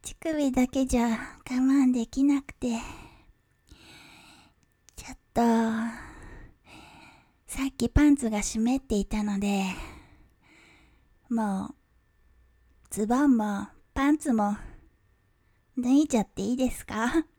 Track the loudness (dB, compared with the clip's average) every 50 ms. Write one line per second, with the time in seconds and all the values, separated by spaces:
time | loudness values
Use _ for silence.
0 | -14 -16 -16 _ -6 -6 -2 0 0 0 2 2 0 0 0 -2 -2 0 0 0
1 | 0 0 -2 -4 -6 -12 -16 -20 -12 -6 -2 0 2 4 4 6 4 4 2 2
2 | -2 -4 -2 0 2 2 2 2 -2 -6 -14 _ -6 -4 -4 -4 -6 -10 -16 -16
3 | -20 -20 -20 -20 _ _ _ _ _ _ _ _ _ _ -20 _ -20 -20 -20 -20
4 | -20 -20 -20 -20 -20 -20 -20 -20 _ _ _ _ _ _ _ _ _ -20 _ -20
5 | -18 -18 -18 -20 _ _ _ 0 2 4 4 2 2 0 -2 -2 -4 -6 -6 -10
6 | -16 -18 -18 -18 -18 -18 -18 -18 -20 -20 -20 _ _ -20 -20 -20 -20 -20 -20 -20
7 | -20 -20 -20 _ _ _ _ _ _ _ -6 -4 -4 -4 -4 _ -4 2 4 6
8 | 6 6 6 4 2 -2 -2 -2 -4 -4 -2 -2 0 0 0 -2 -2 _ -2 -2
9 | -2 -2 -4 -4 -2 -2 -2 -2 -2 -2 -2 -2 -2 -4 -6 -8 -12 -14 -16 -20
10 | -20 -20 -20 _ -20 _ _ _ _ _ _ _ -20 _ -20 _ _ _ _ _
11 | _ _ _ _ _ _ -4 -2 -2 -2 -4 -4 -6 -10 -14 _ _ _ _ _
12 | _ _ _ _ _ _ _ _ _ _ _ _ _ _ _ _ _ _ -6 -4
13 | -2 0 2 4 6 4 4 4 2 0 -4 -6 -8 -10 -14 -20 _ _ _ 0
14 | 2 2 2 2 2 0 0 2 2 0 -2 -4 -8 -16 -18 -20 -20 -20 _ _
15 | _ _ _ _ _ _ _ _ _ _ _ _ _ _ _ -4 0 4 4 4
16 | 4 4 2 0 0 -2 _ -8 -4 -4 -2 0 0 -2 -2 -6 -12 -8 -4 -2
17 | -2 0 0 0 -2 _ _